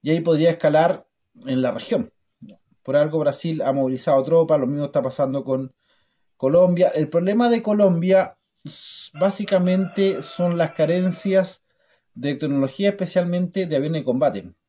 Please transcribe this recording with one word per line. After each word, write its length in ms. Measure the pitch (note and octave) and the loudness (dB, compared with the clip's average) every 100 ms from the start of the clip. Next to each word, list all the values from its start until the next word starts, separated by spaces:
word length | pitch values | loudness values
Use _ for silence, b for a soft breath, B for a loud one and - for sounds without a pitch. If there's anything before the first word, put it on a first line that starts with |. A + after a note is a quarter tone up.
Y 80 | C#3+ | 0
ahí 100 | E3 | -2
podría 300 | E3 D#3 E3 | 2 2 2
escalar 560 | E3 D#3 D3+ E3+ - _ _ _ _ B2+ | 2 2 4 2 0 _ _ _ _ -4
en 160 | C3 | -2
la 80 | B2 | -2
región, 420 | A2 - - - _ _ _ | -4 -4 -4 -4 _ _ _
¿ya? 200 | - - _ _ | -20 -20 _ _
Por 140 | - C#3 | -2 0
algo 220 | D3+ D#3 | 2 0
Brasil 440 | D3 C3+ E3+ D#3+ | -2 -2 -6 -2
ha 100 | C3+ | -2
movilizado 500 | C3+ C3 B2+ - C3+ | 0 -2 -2 0 0
tropa, 360 | C3 E3 D#3+ D3+ | 2 2 4 0
lo 80 | B2+ | 0
mismo 180 | D3 | -4
está 180 | C#3+ D3 | -2 -2
pasando 400 | C3 B2+ C3+ C3+ | -4 -4 -4 -4
con 320 | C3 C3 C3 _ _ _ _ _ _ _ | -4 -6 -6 _ _ _ _ _ _ _
Colombia. 520 | C3+ E3 F3+ F3 F3+ | 2 4 4 4 2
El 200 | D3+ D3+ | 2 0
problema 400 | E3+ F3+ G#3+ A#3+ | 0 0 2 2
de 140 | A#3 | 2
Colombia 760 | A3+ G#3 G3+ E3+ F3+ F#3+ F#3 - _ _ | 0 2 4 2 4 4 2 -8 _ _
s-, 480 | - - - - - D3+ | -20 -18 -16 -14 -16 -2
básicamente 1000 | F#3+ G3 G3+ F#3+ F3+ F#3 F#3+ - G3 F#3+ | -2 -2 0 2 2 2 0 0 0 0
son 380 | - - F3 E3+ | -8 -2 -2 0
las 140 | D#3+ | -2
carencias 920 | - D3+ F3+ F#3 F3+ G3+ F#3+ F#3 - _ _ _ _ _ | 0 0 2 0 -2 0 2 0 -6 _ _ _ _ _
de 200 | - C3+ | -8 -6
tecnología, 560 | C#3+ D3 C#3 C3+ - G3+ | -4 -2 0 -2 0 -2
especialmente 760 | G3+ F3+ F#3 F3 F3 F3+ F#3+ F3+ | -2 -2 -2 -2 -2 -4 -4 -2
de 100 | D3 | -2
aviones 260 | D3+ D#3+ | -2 -4
de 20 | |
combate. 500 | B2+ B2+ C#3+ G2 F2+ _ | -2 0 0 -2 -14 _